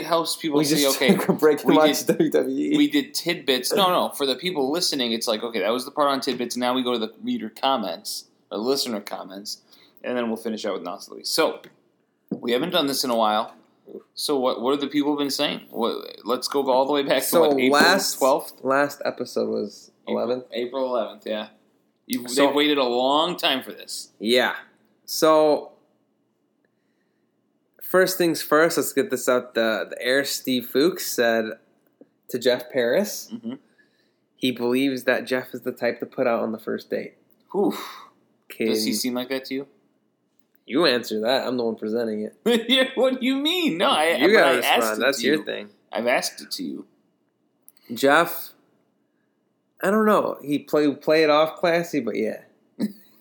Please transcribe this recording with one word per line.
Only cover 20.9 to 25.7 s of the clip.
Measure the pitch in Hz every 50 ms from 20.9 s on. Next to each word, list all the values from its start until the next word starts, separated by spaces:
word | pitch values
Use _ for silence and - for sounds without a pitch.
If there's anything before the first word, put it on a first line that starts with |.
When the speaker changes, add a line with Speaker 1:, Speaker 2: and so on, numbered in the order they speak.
| 123
Speaker 1:
eleventh, | 117 104 - - - -
yeah. | 107 107 107 107 - _ _ _ _ _ _ _ _ _ _ _
You've, | - 131 123 123 123
Speaker 2:
So | 123 139 143
Speaker 1:
they've | 139 139
waited | 147 151 147 147
a | 139 127
long | 123 120 123 127 135 143 156 165 180 170 -
time | 165 160 139 127
for | 117 107
this. | 95 - - - - - - - _ _
Speaker 2:
Yeah. | 98 113 123 123 117 98 - - - _ _ _ _ _ _ _ _
So, | - - - 160 156 156 156 156 151 143 - - -